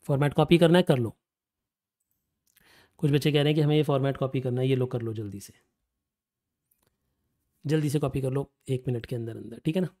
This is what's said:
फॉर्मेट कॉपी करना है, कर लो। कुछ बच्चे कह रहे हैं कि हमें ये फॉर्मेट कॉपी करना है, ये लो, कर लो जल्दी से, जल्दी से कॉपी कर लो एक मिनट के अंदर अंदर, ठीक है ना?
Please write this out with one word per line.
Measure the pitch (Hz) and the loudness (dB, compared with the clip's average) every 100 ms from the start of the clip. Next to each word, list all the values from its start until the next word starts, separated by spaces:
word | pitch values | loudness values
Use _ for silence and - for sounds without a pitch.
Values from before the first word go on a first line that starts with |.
| - | -2
फॉर्मेट | 143 143 | 0 0
कॉपी | - 151 170 | 2 4 6
करना | 170 175 | 8 6
है, | |
कर | 180 139 | 4 2
लो। | 113 - _ _ _ _ _ _ _ _ _ _ _ _ _ _ _ _ _ _ | 0 -8 _ _ _ _ _ _ _ _ _ _ _ _ _ _ _ _ _ _
कुछ | 151 | 0
बच्चे | 143 156 | 2 2
कह | 147 | 2
रहे | 147 | 2
हैं | 151 | 2
कि | |
हमें | 147 151 | 2 2
ये | |
फॉर्मेट | 151 139 139 135 | 2 0 0 -2
कॉपी | 131 131 | -4 -4
करना | 131 123 | -4 -2
है, | 131 | 0
ये | 131 | 0
लो, | 127 | -2
कर | 123 | -4
लो | 113 | -6
जल्दी | 110 104 98 | -8 -10 -12
से, | - - _ _ _ _ _ _ _ _ _ _ _ _ _ _ _ _ _ _ _ _ 143 | -18 -20 _ _ _ _ _ _ _ _ _ _ _ _ _ _ _ _ _ _ _ _ -2
जल्दी | 156 147 | 0 0
से | 147 | -2
कॉपी | 143 139 | -2 -4
कर | 131 | -4
लो | 135 139 _ - | -4 -6 _ -6
एक | 131 127 | -6 -4
मिनट | 120 - | -6 -6
के | 123 | -10
अंदर | 117 110 | -8 -12
अंदर, | 107 113 - | -14 -6 -4
ठीक | 170 | -2
है | |
ना? | 165 _ | -4 _